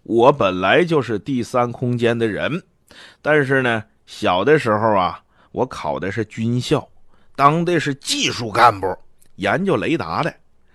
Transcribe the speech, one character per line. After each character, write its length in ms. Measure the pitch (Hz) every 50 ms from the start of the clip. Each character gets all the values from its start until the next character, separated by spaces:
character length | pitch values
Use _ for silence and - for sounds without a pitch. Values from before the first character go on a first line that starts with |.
| _
：“我 280 | - 110 117 113 135
本 300 | 151 135 110 95 92 90
来 240 | 92 95 110 147 180
就 160 | 165 165 151
是 180 | 120 110 113 101
第 240 | - - 135 123 110
三 260 | - - 123 123 120
空 280 | 117 - 131 123 123 120
间 200 | 117 117 117 117
的 120 | 117 113
人， 340 | 98 76 80 101 143 - - _ _ _ _ _ - - - - - _
但 240 | _ 143 151 151 139
是 160 | 131 139 135
呢， 220 | 127 123 117 110 107 - _ _ _
小 400 | _ - - 104 101 90 90 98
的 120 | 131 156 156
时 140 | - 117 104
候 220 | 104 110 113 107
啊， 260 | 98 90 85 82 - - _ _ _ _ _
我 140 | - 85 120
考 340 | 127 - - - 76 69 67
的 100 | 80 95
是 140 | 101 113 110
军 340 | - - - 113 117 120 123
校， 260 | 120 - 156 127 - - - - - - - - _ - -
当 300 | - 139 143 151 170 175
的 120 | 170 175 160
是 160 | 131 147 139
技 360 | - - - 277 294 247 143
术 180 | 110 98 123 110
干 300 | 95 113 117 120 104 95
部， 180 | 92 92 90 - - - - _ - - -
研 300 | - 90 98 104 143 190
究 100 | 196 160
雷 220 | 110 82 107 156 156
达 260 | 104 80 85 104 143
的。 100 | - - - _ _ _ _ _ _ _